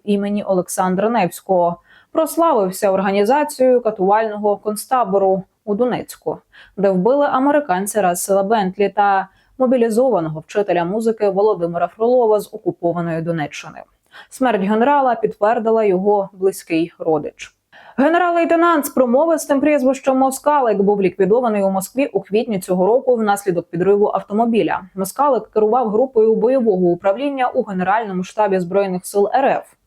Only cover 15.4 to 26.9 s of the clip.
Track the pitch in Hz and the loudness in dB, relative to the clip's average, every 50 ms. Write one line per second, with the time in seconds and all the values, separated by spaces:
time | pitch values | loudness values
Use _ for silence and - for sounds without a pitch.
15.4 | 202 214 240 233 214 226 226 226 220 208 180 180 196 208 208 202 190 190 - 185 | 0 2 2 0 0 0 0 2 2 2 2 2 2 2 2 0 0 -4 -6 -2
16.4 | 185 196 190 - - - 165 160 170 165 - - 175 165 156 151 151 - - - | -2 -2 -2 -2 -4 -4 -2 -2 -2 -2 -6 -6 -2 -2 -2 -2 -2 -6 -12 -14
17.4 | - - - _ _ _ - - - - - - 262 311 330 349 359 349 339 339 | -18 -20 -20 _ _ _ -20 -20 -20 -8 -2 0 2 2 2 2 2 2 2 0
18.4 | 339 330 339 330 339 339 339 302 277 - - 262 262 240 233 277 311 339 330 294 | 2 2 2 2 4 2 2 2 0 -2 0 0 2 2 2 2 2 2 0 0
19.4 | - - 285 269 285 302 294 285 254 262 262 262 - 269 262 262 269 269 262 - | 0 -2 -2 0 2 2 2 2 2 0 0 0 0 0 0 2 2 0 -2 -2
20.4 | - 294 294 285 254 226 208 196 202 196 208 202 190 175 - - 190 185 214 254 | -2 0 0 2 2 2 2 2 2 0 0 0 0 -2 0 0 0 2 2 2
21.4 | 247 226 214 202 196 196 190 190 185 - - 240 277 - - 196 190 - 190 220 | 2 0 0 0 0 0 -2 -2 -6 -6 -4 -4 -4 -2 -2 -6 -6 -2 -2 -2
22.4 | 240 247 214 185 - - 180 180 185 196 226 262 262 - 247 226 220 208 202 202 | -2 -2 -4 -6 -4 -2 0 0 2 2 2 2 2 0 0 0 0 0 -2 -2
23.4 | - 196 175 175 - - - 165 180 190 202 202 208 - - 196 - - 202 214 | -2 -2 -4 -4 -4 -6 -4 -2 2 2 2 2 2 0 0 -2 -4 -4 -2 -2
24.4 | 233 233 226 214 165 156 143 - 190 - - 190 190 190 - - 277 294 262 214 | 0 0 0 0 0 0 -2 -6 -8 -10 -8 -8 -8 -6 -2 0 0 2 2 0
25.4 | - - - 220 214 214 226 262 247 214 196 220 262 262 - 226 220 220 220 196 | -2 -4 -2 0 0 2 2 0 0 0 0 0 0 0 2 2 2 4 2 2
26.4 | 202 240 262 269 226 226 190 180 185 175 | 2 2 2 2 2 2 2 2 2 2